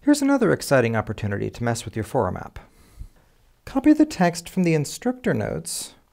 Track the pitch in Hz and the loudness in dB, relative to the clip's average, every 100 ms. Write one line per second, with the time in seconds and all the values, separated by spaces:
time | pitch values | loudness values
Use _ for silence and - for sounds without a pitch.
0 | - 294 277 277 214 143 - 139 117 113 | 2 2 4 2 2 0 2 2 2 0
1 | 107 110 104 101 107 - 117 117 - 113 | -4 -4 -4 -4 -6 -4 -4 -4 -6 -8
2 | 104 139 98 90 78 - - _ - - | -4 -2 -2 -4 -12 -18 -20 _ -20 -18
3 | - _ _ _ _ _ - 269 294 302 | -20 _ _ _ _ _ -6 0 4 6
4 | 302 - 175 170 - - 175 160 143 - | 4 4 0 0 -8 -2 2 2 0 -4
5 | 247 254 226 135 104 - 165 - - - | -6 -4 -2 -2 -2 -6 -8 -10 -10 -16
6 | _ | _